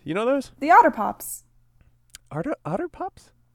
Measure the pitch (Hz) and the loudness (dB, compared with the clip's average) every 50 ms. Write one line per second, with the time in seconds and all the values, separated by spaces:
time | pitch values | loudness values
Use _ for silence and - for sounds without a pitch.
0 | _ 143 156 196 220 247 269 277 254 - - - 269 302 349 440 480 302 226 - | _ -8 -6 -4 -2 0 -2 -2 -4 -8 -10 -6 2 6 6 8 8 6 2 0
1 | 208 - - - - - - - - _ _ _ _ _ _ _ _ _ _ _ | -4 -6 -6 -8 -12 -14 -14 -16 -18 _ _ _ _ _ _ _ _ _ _ _
2 | _ _ - - _ _ 143 147 170 285 311 - - 143 160 233 349 330 - - | _ _ -20 -20 _ _ -10 -8 -6 -6 -8 -8 -8 -8 -6 -6 -6 -8 -10 -10
3 | 349 392 - - - - _ _ _ _ _ | -12 -12 -12 -14 -20 -20 _ _ _ _ _